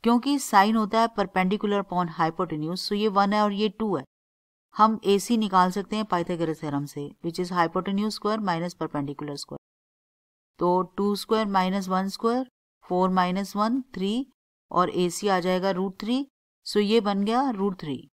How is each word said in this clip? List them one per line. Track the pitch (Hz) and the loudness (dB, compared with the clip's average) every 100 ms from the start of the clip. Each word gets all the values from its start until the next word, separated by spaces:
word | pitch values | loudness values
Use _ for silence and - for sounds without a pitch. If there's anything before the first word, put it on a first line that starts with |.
क्योंकि | 226 240 262 285 | 4 2 2 -2
sine | - 202 202 220 | 4 4 6 2
होता | 208 226 | 2 2
है | 226 | 2
perpendicular | - 190 185 185 208 208 202 | 0 -2 0 0 0 0 0
upon | 196 175 175 160 | 0 -2 -2 0
hypotenuse, | 165 165 175 156 156 185 | -2 0 -4 -2 -4 -6
so | - | -4
ये | 208 220 | 0 2
वन | 190 202 | 2 2
है | 208 | 2
और | 208 | 2
ये | 202 214 | 0 -2
टू | - 220 156 | -2 -4 -4
है। | - _ _ _ _ _ _ - | -6 _ _ _ _ _ _ 4
हम | 220 220 | 4 4
एसी | 190 202 196 233 | 2 2 4 0
निकाल | 208 185 180 | 4 4 4
सकते | 202 190 214 | 2 -4 -6
हैं | |
Pythagoras | 214 175 170 170 160 156 | -2 -2 0 -2 -2 -2
थ्योरम | 151 143 147 | -4 -4 -4
से, | 147 143 - 170 | -8 -10 -8 -8
which | 165 | -6
is | 180 | -2
hypotenuse | 180 165 185 185 196 214 - | 2 2 0 -2 -2 -2 -2
square | 208 220 | -2 -2
minus | 202 165 180 | -2 -2 -4
perpendicular | - 156 147 143 143 147 | -6 -6 -4 -6 -8 -8
square। | 143 - 143 _ _ _ _ _ _ _ _ _ _ | -10 -12 -16 _ _ _ _ _ _ _ _ _ _
तो | 175 180 | 2 2
टू | 180 - 202 202 | 0 -2 -2 -2
स्क्वायर | - 220 214 | -2 -2 0
माइनस | 196 185 196 185 | 0 0 -2 -2
वन | 185 190 | -2 -2
स्क्वायर, | - 226 247 262 _ _ _ - | -2 -2 -2 -4 _ _ _ -4
फ़ोर | 180 185 | 0 2
माइनस | 185 180 185 190 202 | 2 0 -2 -4 -2
वन, | 220 262 | 0 -2
थ्री, | - - 196 233 269 _ _ _ _ | -4 -6 -4 -4 -6 _ _ _ _
और | - 180 | -2 0
एसी | - 180 170 202 | 0 -2 0 0
आ | 185 | 2
जाएगा | 175 185 190 | 2 0 0
root | 185 190 | 0 -4
three, | 190 208 254 277 _ _ _ - | -6 -4 -2 -4 _ _ _ -2
so | 208 | 0
ये | 202 226 | 4 2
बन | 208 202 | 2 0
गया | 202 240 | 0 0
root | 277 196 202 | 0 0 -2
three। | 190 151 127 - | -2 -8 -8 -10